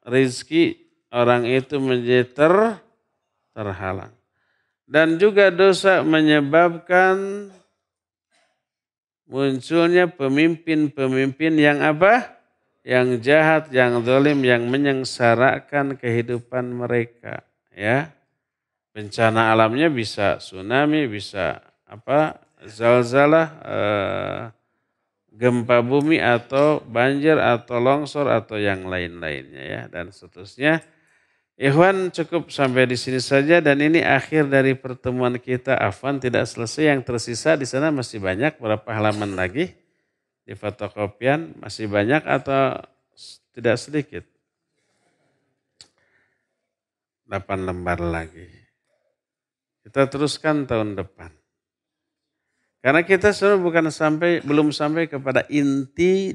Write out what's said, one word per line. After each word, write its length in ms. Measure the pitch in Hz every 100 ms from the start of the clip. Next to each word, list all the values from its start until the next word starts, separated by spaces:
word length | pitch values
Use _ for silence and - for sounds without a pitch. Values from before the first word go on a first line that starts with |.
rizki 720 | - 127 135 117 - 160 170 - _ _ _
orang 380 | 120 120 120 120
itu 320 | 131 131 143
menjadi 480 | 131 123 120 127 120
ter-, 480 | - 151 190 220 202 _ _ _ _ _ _ _ -
terhalang. 580 | 104 92 95 95 - _ _ _ _ _ _ _ _
Dan 280 | 151 160 165
juga 320 | 208 202 196
dosa 520 | 170 196 185 196 180 151
menyebabkan 1400 | 160 156 151 139 156 175 170 - 180 185 190 196 202 202 190 _ _ _ _ _ _ _ _ _ _ _ _ _ _ _ _ _
munculnya 800 | 127 139 131 - 165 170 175 175
pemimpin-pemimpin 1400 | - 139 139 160 165 165 156 151 139 135 131 135 131 160 160
yang 220 | 147 143
apa? 560 | 147 151 190 240 - - _ _ _ _ -
Yang 220 | 127 127 123
jahat, 420 | 117 151 156 160 151
yang 320 | 127 123 120
zalim, 400 | 117 131 143 143
yang 240 | 127 120 120
menyengsarakan 1300 | 135 143 135 127 - 120 117 131 143 - 143 139 131
kehidupan 720 | 123 117 117 120 120 127 123
mereka, 720 | 123 120 120 117 _ 107 - _ _ _
ya. 400 | - 104 127 156 _ _ _ _ _ _ _ _
Bencana 640 | 110 104 110 113 113 113
alamnya 340 | 113 110 123 165
bisa 540 | 135 107 - 98 71
tsunami, 640 | - 95 95 127 147 156 139
bisa 560 | 104 98 101 82 - _ _ _
apa? 560 | 107 - 139 156 - _ _ -
Zalzalah, 840 | 107 117 123 120 131 143 160 160 151
eh, 800 | - 104 104 104 95 95 95 95 113 - _ _ _ _ _ _ _
gempa 500 | 107 123 120 120 120
bumi 400 | 120 139 147 156
atau 600 | 98 120 - 135 147 147
banjir 540 | - 113 127 139 151 151
atau 420 | 104 117 - 123
longsor 480 | 123 143 151 151 139
atau 300 | 113 110 107
yang 320 | 104 95 92
lain-lainnya, 720 | 92 87 87 82 71 67 69
ya, 180 | 69 57 60
dan 220 | 82 90
seterusnya. 720 | - 92 90 101 - 143 160 - _ _ _ _ _ _ -
Ikhwan, 560 | 135 143 185 190 185
cukup 400 | 165 156 170 -
sampai 400 | - 135 127 127
di 80 | 123
sini 240 | - 127
saja, 400 | 120 139 143 175
dan 160 | 151 139
ini 240 | 151 165
akhir 480 | - 135 - 156 143
dari 240 | 139 135 131
pertemuan 600 | 131 127 127 123 123 120
kita. 400 | 123 127 135 135
Afwan, 400 | 107 92 131 143
tidak 280 | 127 113 117
selesai, 440 | - 117 - 156
yang 80 | 135
tersisa 560 | 123 120 117 117 151 160
di 120 | 131
sana 280 | 131 156 143
masih 240 | 117 113
banyak. 400 | 95 95 147 -
Berapa 300 | 113 107 -
halaman 440 | 110 107 104 104 92
lagi 360 | 92 113 180 - _ _ _ _ _ _
di 120 | - 107
fotokopian? 1000 | 104 98 101 - 101 - 123 143 165 -
Masih 280 | - 101 110
banyak 360 | 101 104 151 -
atau 520 | 139 139 135 135 - - _ _
s-, 320 | _ - - _ -
tidak 200 | 117 120
sedikit? 440 | - 147 139 87 - _ _ _ _ _ _ _ _ _ _ _ _ _ _ _ - _ _ _ _ _ _ _ _ _ _ _ _ _ -
Delapan 320 | 98 95 98 92
lembar 320 | 90 87 85
lagi. 560 | 170 82 80 82 87 - _ _ _ _ _ _ _ _ _ _ _ _ 110
Kita 160 | 139 135
teruskan 640 | 139 147 - 160 151 135
tahun 240 | 117 107
depan. 400 | 98 90 - 85 _ _ _ _ _ _ _ _ _ _ _ _ _ _ _
Karena 240 | 127 151
kita 320 | 170 190 208
sebenarnya 320 | 196 196 202 175
bukan 200 | 165 160
sampai, 500 | 147 156 156 175 170 135
belum 240 | 147 151
sampai 400 | 139 151 160 160
kepada 400 | 139 135 127 -
inti 800 | 147 143 139 135 - 175 190 190